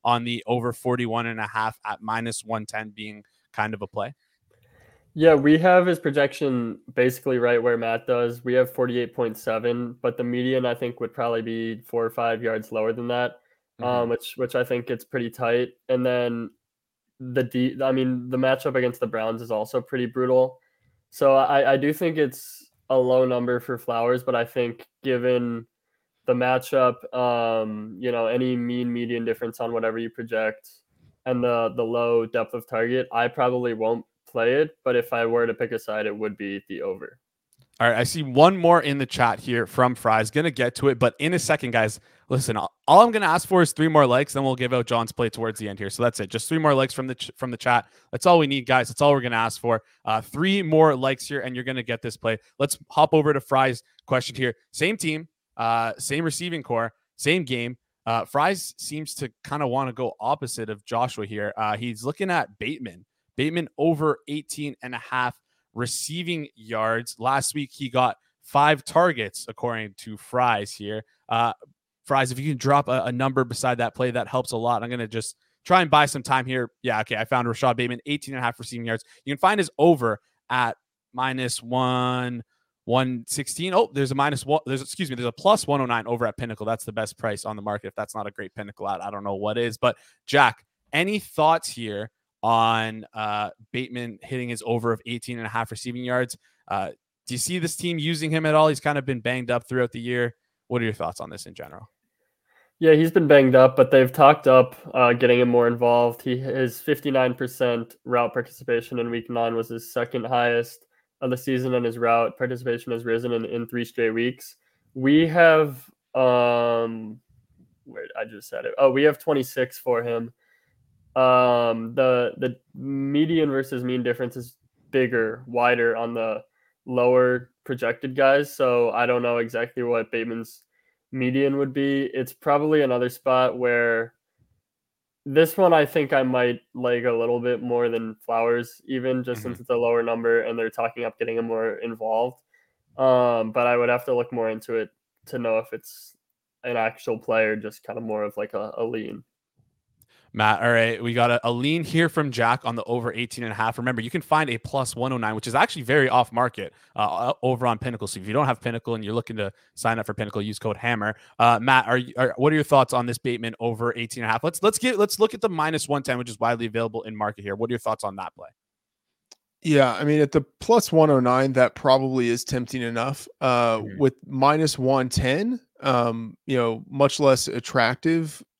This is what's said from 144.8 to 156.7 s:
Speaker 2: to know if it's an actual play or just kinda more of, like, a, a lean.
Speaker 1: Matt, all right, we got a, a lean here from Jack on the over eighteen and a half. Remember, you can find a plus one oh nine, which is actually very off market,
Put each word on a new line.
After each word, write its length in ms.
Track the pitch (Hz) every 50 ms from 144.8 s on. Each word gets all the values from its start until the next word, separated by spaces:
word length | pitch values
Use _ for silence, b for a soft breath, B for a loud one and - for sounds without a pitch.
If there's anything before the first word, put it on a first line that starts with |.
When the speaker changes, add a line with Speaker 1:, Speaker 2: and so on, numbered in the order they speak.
| 107 - _ _ _ _ _ _ _
Speaker 2:
to 120 | - - 120
know 180 | 117 113 110
if 160 | 113 113 - -
it's 420 | - _ - - - - - _ _ _ _ _ _ _ _ _ _ -
an 140 | 123 120
actual 400 | 117 110 113 113 - - - 113
play 280 | 110 - - 113 113 110
or 100 | 107 110
just 280 | 107 107 107 107 - _
kinda 180 | - 110 117
more 220 | 117 110 107 107 104
of, 140 | 104 -
like, 160 | 104 104 104 -
a, 180 | 101 104 107 -
a 60 | - 117
lean. 400 | 113 123 113 104 - - - - _ _ _ _ _ _ _ _ _ _ _ _ _ _ _ _ _ _ _ _ _ -
Speaker 1:
Matt, 280 | 113 110 107 107 80
all 100 | 110 120
right, 300 | 120 117 113 117 117 98
we 120 | 117 120 117
got 180 | 120 120 120
a, 80 | 120 120 -
a 40 | 120
lean 320 | 120 120 127 147 160 170 156
here 260 | - 147 160 170 160
from 220 | - 165 151 139
Jack 300 | 120 120 117 117 120 131 -
on 120 | 120 117
the 80 | 117 -
over 300 | - 120 123 117 117 -
eighteen 300 | 113 120 107 - - 120
and 80 | 113
a 40 | 104
half. 220 | 101 110 113 117
Remember, 240 | - 120 127 123 113
you 80 | 110 123
can 120 | - 170
find 280 | - - 151 156 156 135
a 80 | 120
plus 380 | 113 - - - 139 127 - -
one 160 | 120 123 131
oh 60 | 131
nine, 180 | 120 113 107 110
which 120 | 110 -
is 80 | 117 113
actually 260 | 135 196 233 - 156
very 280 | 123 113 135 151 135 127
off 220 | 113 123 120 -
market, 420 | 113 117 127 123 - - 98 82